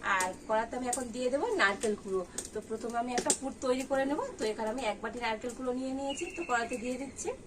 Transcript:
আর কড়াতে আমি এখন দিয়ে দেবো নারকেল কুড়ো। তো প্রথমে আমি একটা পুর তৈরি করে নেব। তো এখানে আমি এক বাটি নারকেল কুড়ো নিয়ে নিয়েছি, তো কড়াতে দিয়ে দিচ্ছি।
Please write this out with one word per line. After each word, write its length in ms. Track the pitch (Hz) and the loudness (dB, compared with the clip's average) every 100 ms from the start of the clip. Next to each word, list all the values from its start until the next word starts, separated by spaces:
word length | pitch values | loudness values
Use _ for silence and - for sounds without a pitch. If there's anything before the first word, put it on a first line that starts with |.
| 202 | 4
আর 140 | 196 185 - - | 4 2 -2 2
কড়াতে 240 | 220 226 254 | 2 2 -2
আমি 80 | 247 | 0
এখন 120 | 247 240 | -2 -2
দিয়ে 140 | 226 254 | 0 2
দেবো 140 | 277 453 392 | 2 2 4
নারকেল 340 | 202 202 220 202 | 4 4 2 0
কুড়ো। 200 | 202 190 175 - - | 0 -2 -2 -6 -6
তো 60 | 214 214 | -8 -4
প্রথমে 280 | 220 233 233 | -4 -2 -2
আমি 100 | 247 240 | 0 0
একটা 120 | 294 - | 2 0
পুর 100 | 269 - | 0 -2
তৈরি 200 | 269 254 262 | 2 2 2
করে 140 | 269 269 | 2 2
নেব। 100 | 311 539 - | 0 -2 -2
তো 40 | 214 | -2
এখানে 180 | 214 220 | 0 -2
আমি 80 | 247 233 | 0 0
এক 60 | 202 | -2
বাটি 160 | 220 233 | -4 -2
নারকেল 280 | 233 214 247 233 | -2 0 -4 -4
কুড়ো 160 | 254 254 | -2 0
নিয়ে 140 | 262 269 | 0 -2
নিয়েছি, 260 | 277 285 349 - | -2 -2 -4 -4
তো 40 | 339 | 0
কড়াতে 260 | 240 233 247 | 2 2 -2
দিয়ে 140 | 240 254 | -2 -2
দিচ্ছি। 260 | 269 - 392 523 | -4 -4 -6 -6